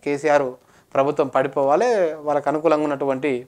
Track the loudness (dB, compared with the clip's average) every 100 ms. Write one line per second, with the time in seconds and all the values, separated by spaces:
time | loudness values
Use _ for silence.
0 | -4 -2 2 2 0 -8 _ _ _ 0
1 | 0 0 0 0 -2 0 2 2 2 2
2 | 0 -4 -2 -2 0 0 2 2 0 -2
3 | -2 -2 -2 -4